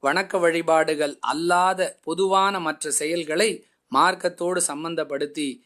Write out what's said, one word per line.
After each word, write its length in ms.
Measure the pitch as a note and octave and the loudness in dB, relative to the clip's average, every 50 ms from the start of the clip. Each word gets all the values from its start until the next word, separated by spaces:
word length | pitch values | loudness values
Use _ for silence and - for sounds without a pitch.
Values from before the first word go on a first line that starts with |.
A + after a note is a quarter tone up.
வணக்க 360 | - C#3 D3+ F3+ F#3+ F#3 - F#3+ | -2 0 0 0 -2 -2 -2 0
வழிபாடுகள் 800 | E3+ E3+ E3 E3+ E3 D#3+ D#3+ D#3+ D#3 D#3 D#3 D3 D3+ C#3+ C3+ - | 2 2 2 2 2 2 4 4 4 2 0 -2 -2 -4 -4 -6
அல்லாத 800 | - A#2 C3+ D3+ E3 E3+ F3 F3 F3+ F#3+ F#3+ F3+ F#3 D3+ - _ - | -4 -4 -4 -2 0 2 2 4 4 2 2 0 -2 -4 -4 _ -8
பொதுவான 560 | D#3 E3 E3+ G3 F#3+ F#3+ F#3+ F#3+ G3 G3 F#3+ | -8 -2 0 0 2 4 4 2 2 0 -2
மற்ற 320 | E3+ D#3 D3+ D3+ - D3+ | -4 -4 -6 -6 -6 -4
செயல்களை 720 | C#3 - D3+ D3+ E3 F3 E3 D3+ D#3 E3+ G#3+ A3+ F3+ - - _ _ _ _ - | -4 -4 -2 -2 -2 -4 -4 -2 0 0 0 0 0 -4 -10 _ _ _ _ -2
மார்க்கத்தோடு 720 | - C3 D#3 F3+ F#3 F#3 - F3+ F3 - F3 F3 F#3 F3+ E3 - | 2 4 4 4 2 2 -2 -4 -4 -2 -2 -2 0 0 -2 -2
சம்பந்தப்படுத்தி, 920 | D3 C#3+ D#3+ E3 E3+ D#3+ D#3 C#3+ C#3+ C#3 D3 D3 D3 D#3 D3 C#3 B2 - _ | -4 -6 -8 -6 -4 -4 -4 -4 -4 -4 -4 -6 -6 -6 -6 -6 -6 -8 _